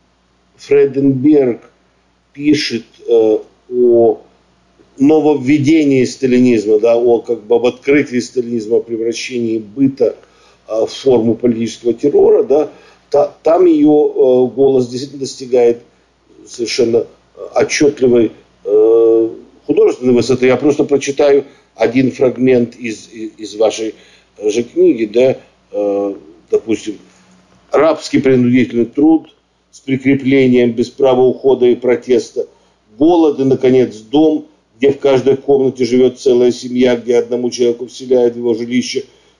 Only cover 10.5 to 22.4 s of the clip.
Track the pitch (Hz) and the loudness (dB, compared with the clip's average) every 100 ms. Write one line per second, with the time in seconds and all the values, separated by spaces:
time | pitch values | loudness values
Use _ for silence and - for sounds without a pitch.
10.5 | _ - 110 110 - 135 120 117 110 123 | _ -8 -4 -4 -4 0 0 0 -2 -2
11.5 | 113 113 - 120 113 143 131 156 143 123 | -2 -6 -6 -6 -2 0 2 2 2 2
12.5 | 147 143 - - _ - 143 143 - 156 | 0 -2 -8 -20 _ -4 -2 -2 -4 -2
13.5 | 175 180 156 151 147 143 139 131 127 123 | 2 2 4 4 4 2 0 2 2 0
14.5 | 117 139 131 120 123 139 143 127 - 127 | 2 2 2 -2 -8 -12 -12 -12 -12 -2
15.5 | 123 117 117 - _ _ _ _ _ - | 0 2 0 -8 _ _ _ _ _ -20
16.5 | - 110 - 117 113 - _ _ - 98 | -10 -8 -2 0 0 -4 _ _ -20 -8
17.5 | - - - 147 - 127 120 110 - _ | -4 -4 0 -2 0 0 2 0 -4 _
18.5 | _ 98 107 110 113 113 113 113 - - | _ -2 2 4 4 4 2 0 -6 -20
19.5 | _ - 151 226 - 123 120 120 123 131 | _ -4 2 2 0 0 0 0 0 0
20.5 | 123 147 139 - 139 - 135 143 139 - | 0 0 -2 -2 -2 -4 -2 2 2 -2
21.5 | _ _ - 117 127 131 - 123 117 | _ _ -4 -2 0 -2 0 -2 0